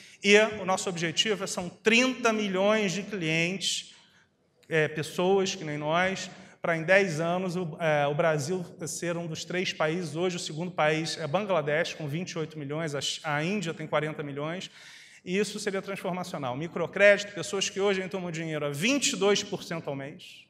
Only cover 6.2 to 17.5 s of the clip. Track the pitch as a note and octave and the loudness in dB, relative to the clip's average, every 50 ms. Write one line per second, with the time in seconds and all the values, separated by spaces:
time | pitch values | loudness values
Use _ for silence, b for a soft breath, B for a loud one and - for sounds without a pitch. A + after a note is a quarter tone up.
6.2 | - - B B B B B B - F3 E3 D#3+ D#3+ E3 F#3+ G3+ G3+ F#3+ D#3 D3 | -8 -10 B B B B B B -2 0 0 2 4 6 6 6 6 4 0 0
7.2 | E3 E3+ F3 F3+ F#3+ F#3 E3 F3+ F#3 D#3 D#3+ - E3+ D#3+ D3+ D3 C#3+ C#3+ D3 D3 | 0 0 0 0 -2 -2 -2 -4 -4 -6 -4 -2 0 2 2 4 2 2 2 2
8.2 | E3+ D#3+ D#3 D3+ C3+ D3+ F#3 F#3 E3+ - - - E3+ D3 - - F3 E3+ F3 E3+ | 2 2 2 2 0 -2 -4 -4 -4 -8 -12 -10 -10 -8 -8 -6 -4 -4 -4 -4
9.2 | E3+ D#3+ D#3 - - - E3+ F3+ G3 - - - D#3+ D#3 D#3+ F#3 F3+ D3 C3+ D#3+ | -4 -6 -8 -8 -8 -4 -4 -2 -2 -2 -2 0 0 0 0 -2 -4 -4 -4 -2
10.2 | F3+ F#3 F3 E3+ F3 - D#3 D3+ F3 F#3 F3 - D#3 D3+ D#3+ D#3+ E3 D#3+ - - | -2 -2 -2 -4 -6 -6 -6 -6 -6 -4 0 2 2 2 2 0 -2 -4 -6 -6
11.2 | D#3+ D3 D3 F#3 G#3+ G3 F#3 D#3+ D3 D3 D3 D#3+ E3+ D#3+ - - D#3+ C#3+ C#3+ E3 | -4 -2 -2 -2 0 0 0 0 0 0 0 0 0 -2 -4 -8 -6 -6 -4 -6
12.2 | F#3 - - E3+ D#3 D3+ - D#3 C#3+ C3+ D3 D#3 E3+ D#3 C#3+ C#3 - - - - | -6 -6 -6 -6 -8 -8 -8 -10 -8 -6 -6 -6 -4 -4 -4 -4 -4 -4 -4 -4
13.2 | - D#3+ D3 D3 D#3 F3 G#3 G#3 E3 E3 D#3 - D#3 D3+ D#3+ D3+ D3+ D#3 D3+ - | -4 -2 -2 0 0 0 -2 -2 -4 -6 -6 -8 -4 -2 0 0 0 0 -4 -6
14.2 | D3+ C#3+ C#3 C#3+ D3 D#3+ E3+ F#3 - - B B B B B B B B B B | -8 -8 -6 -6 -6 -6 -6 -8 -10 -14 B B B B B B B B B B
15.2 | B F3+ F3+ G3+ G#3 G3+ - G#3+ - G#3 F#3+ G3 F#3+ G3 G3 - - F#3+ F3 F3+ | B -2 0 0 0 0 -4 -6 -4 -4 -4 -4 -4 -6 -8 -6 -4 -4 -4 -4
16.2 | F3 - F3+ D#3 C#3+ B2 B2 C3+ D#3+ E3+ - F#3 E3 D3 - F#3+ G3+ G#3 G3+ F#3+ | -6 -6 -6 -4 -4 -4 -4 -4 -6 -4 -4 -4 -4 -2 4 8 8 8 8 8
17.2 | G3+ - - E3+ D#3 - | 4 -6 -8 -8 -6 -4